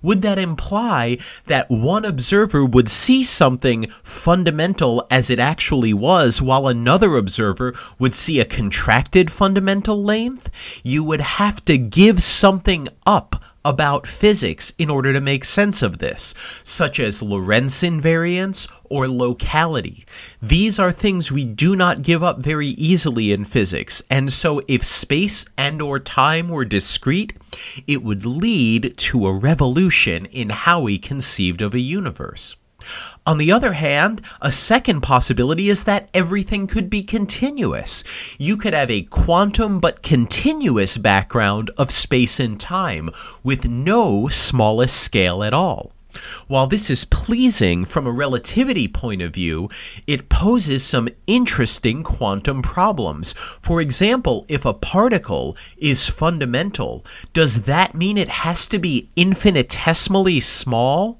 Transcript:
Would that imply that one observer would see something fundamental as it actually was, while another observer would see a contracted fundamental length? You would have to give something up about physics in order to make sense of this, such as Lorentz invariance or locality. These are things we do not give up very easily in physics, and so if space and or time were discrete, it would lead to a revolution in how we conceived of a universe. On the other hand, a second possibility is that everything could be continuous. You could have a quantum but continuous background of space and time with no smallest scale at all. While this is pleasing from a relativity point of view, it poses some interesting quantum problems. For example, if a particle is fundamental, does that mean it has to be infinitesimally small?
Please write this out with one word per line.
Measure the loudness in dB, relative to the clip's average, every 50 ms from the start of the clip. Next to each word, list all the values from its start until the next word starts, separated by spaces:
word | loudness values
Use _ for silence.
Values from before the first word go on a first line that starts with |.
| 2
Would | 2 0 2
that | 2 0 0 0
imply | -2 -2 -4 -6 -6 -4 -4 -2 -2 0 0 0 0 -2 -2 -4 -6 -14 -18 -20 _
that | -2 -2 -2 0 0
one | 0 0 2 0 0 0 -2
observer | -2 -4 -4 -2 2 2 2 2 4 2 2 2
would | 6 6 4 6 6
see | 6 6 6 6 6 4 4
something | 4 4 6 4 4 4 2 0 0 0 0 -2 -8 -10 -16 _
fundamental | -16 -14 -4 2 2 2 4 2 0 0 0 0 -2 0 0 0 0 2 0 0 2
as | 2 2 2 2
it | 0 2
actually | 2 0 0 -2 -2 -2 0 2 2 2 2
was, | 2 2 2 4 4 4 4 2 2 2
while | 2 2 2 2 2
another | 0 0 2 2 4 4 4 4 4
observer | 2 0 0 -2 0 0 0 0 -2 -4 -6 -6 -8 -16 -20 -6 _
would | -2 0 2
see | 2 0 2 2 2
a | 0
contracted | 0 0 -4 -4 -2 -2 -2 2 4 4 4 2 4 4 4 4 4 2
fundamental | 0 0 2 2 2 0 0 0 0 0 -2 -2 -2 0
length? | 0 0 0 -2 -4 -6 -8 -12 -14 -14 -12 -14 -16 -16 -12 -6
You | -2 -2 0 0
would | 0 -2 -2 -2
have | -4 -2 0 0 0 0 -2 2
to | 2 2 2
give | 2 0 6 8 8 8 8 6 4
something | 4 4 6 4 4 4 4 0 -2 -2 -2 -4 -10 -14 _ _
up | 2 2 2 0 _ -8 -8 -8 -12 _ _ _
about | -4 -2 0 0 0 0 -2 -4
physics | -8 -8 2 4 4 4 4 0 -4 -4 -4 -6 -8 -4
in | _ -2 -2
order | 0 0 0 2 0
to | 0 0
make | 0 -2 -2 -2
sense | -2 0 0 0 2 2 0
of | -2 -2 -2
this, | -4 -6 -8 -6 -6 -8 -10 -10 -10 -14 -14 -14 -12 -6
such | -4 -2 0 0 -2 -2 -2
as | -4 -2 -2 -4 -4
Lorentz | -4 -4 -4 0 2 2 2 2 2 0 0
invariance | 0 0 -2 0 0 0 0 2 0 -2 -2 -2 -4 -4 -6 -6 -8 -10 -12 -20 _
or | -8 -4 -2 -2 -2
locality. | 0 -2 -2 -2 -2 -2 -4 -2 0 0 0 0 -2 -4 -6 -8 -12 -16 -20 _ -20 -20 -20 -20 -18 _ -2
These | 2 2 4 4 2 2 2
are | 0 0 0
things | 0 -2 0 0 0 -2 -2 -4
we | -4 -4
do | -4 -4 0 2 2 4
not | 4 2 2 0 0 0
give | 0 0 2 2
up | -2 -2 -2
very | -4 -4 -2 -2 -4
easily | -4 -4 -4 0 2 2 2 2 0 -2 0 0 2 0
in | 0 -2
physics, | -2 0 0 0 0 -2 -6 -6 -4 -4 -4 -2 _
and | -2 0 0 0
so | -2 -2 -2 -2 -2 -2 -2 0
if | -2 0 0
space | 0 -2 -2 -2 -2 0 -2 0 0 -2 -4 -6 -6 _
and | -4 -4 -4 -4 -4
or | -6 -4 -4 -6
time | -6 -4 0 2 2 2 2 0 -2 -4
were | -4 -4 -4
discrete, | -2 0 0 2 2 2 0 0 0 0 0 -2 -4 -10 -18 _ _ -18 -16 -16 -16 -16 -16 -4
it | -4 -4 -4 -2
would | -4 -4 -4 -4
lead | -6 -4 -2 -2 0 2 2 2 2 2 2 0 -2 -6 -4
to | -4 -2 0 0 0
a | 2 0
revolution | 0 2 2 2 2 2 0 2 2 2 2 2 2 0 0 -2 -4 -6
in | -8 -8 -8 -6 -6
how | -6 -2 0 0 0 2 0
we | -2 -2 -4
conceived | -4 -8 -8 -6 -4 -4 -2 0 0 -2 -2 -2 -4
of | -4 -4
a | -4
universe. | -4 -4 -4 -6 -6 -6 -8 -10 -12 -14 -12 -12 -12 -14 -14 _ _ _ _ _ -18 -16 -14 -14 -14 -16 -20 -8 _
On | -2 0 2
the | 4 4
other | 4 4 4 0 -2
hand, | -2 -2 0 2 2 2 0 0 -4 -12 -16 -18 -6 -4
a | -2 -2
second | 0 0 2 0 0 2 0 -2 -2
possibility | 0 2 2 2 2 2 0 0 0 0 0 0 2 0
is | 0 0 0
that | 0 -2 -2 -2 -2 _
everything | 0 0 0 0 -2 -2 -2 -4 -4 -4
could | -2 -2 -2 -2 -2
be | -4 -4 -4
continuous. | -2 -4 -4 -2 -2 -4 -4 -4 -4 -2 -2 -4 -2 -2 -4 -6 -4 -4 -4 -6 -8 -12 -14 -14 -14 -12
You | -6 -2 -2 -2 -2
could | -2 -2 0
have | 0 0 0
a | -2 -4 -4
quantum | -4 -2 0 2 2 4 4 2 2 2 0 0 0 0 0
but | 0 0 -2 -2 -4
continuous | 0 2 2 2 0 -2 0 0 0 0 0 0 0 2 2 2 0 -2 -2
background | 0 2 2 2 2 0 -2 0 0 0 0 -2 -4 -8 -2 -4
of | -2 0
space | 0 -2 0 0 2 0 2 2 0 -2
and | -2 -4 -4 -8
time | -10 -6 -4 -4 -4 -4 -4 -6 -8 -10 -10 -12 -18 -20 -20 -8 _
with | -2 -2 -2 -2
no | -4 -4 -2 -2 0 2 2 2 2 0 0 0 0
smallest | 2 2 2 4 4 2 2 2 2 2 2 2 4 4
scale | 4 4 4 2 2 2 0 -2 -2
at | -2 0
all. | 0 0 0 -2 -6 -8 -16 -18 -20 -20 -20 -20 -20 -18 -16 -16 -18 -10
While | -2 0 0 2
this | 2 0 -2 0 0
is | 0 0 2
pleasing | 2 0 0 0 -2 0 2 2 2 2 4 2 2 2 0 -2
from | -4 -4 -4 -4
a | -2 -4
relativity | -2 -2 -2 -2 -2 -4 -2 0 0 0 0 0 -2 -2
point | -2 -4 -6 -6 -4 -6 -4 -6
of | -6 -4
view, | -4 -4 -4 -2 -4 -6 -8 -10 -14 -16 -16 -18 -16 -6
it | -6 -6 -6 0 0
poses | 0 2 4 2 2 2 0 0 -2 0 0
some | 0 0 0 -2 -2 -6 -10 -4
interesting | 0 0 2 2 0 0 0 0 0 0 -2 0 -2 -2 -2 -4
quantum | -6 -4 -2 -2 -2 -2 -2 -2 -4 -4 -2
problems. | -4 -4 0 0 0 0 0 -2 -4 -4 -6 -6 -6 -6 -6 -6 -10 -16 -18 -10 -4
For | -2 0 0
example, | 0 0 0 0 2 2 2 0 0 0 -2 -2 -2
if | -4 -6 -4 -2
a | -2 -4
particle | -4 -6 -4 0 2 2 2 2 0 -2 -2 -4 -4 -4 -6 -8 -10 -14 -20 -16 -4
is | 0 0 2 2 2 0
fundamental, | 0 0 0 0 0 0 -4 -2 -2 -2 -2 -4 -6 -6 -8 -8 -8 -10 -14 -18 -20 -20 -20 -6 2
does | 2 2 4 4 0 0
that | 0 2 2 2 0 0
mean | -2 -2 0 0 0
it | -2 -2
has | -4 -6 -4 -2 -2 -2 -4 -2
to | -2 -2
be | -2 0 -2 -2 -4 -4 0
infinitesimally | 0 2 2 2 2 2 2 4 4 0 0 -2 -4 0 2 2 4 4 4 4 2 2 2 2 2
small? | 2 2 2 2 2 0 -2 0 0 0 2 0 0 -2 -4 -10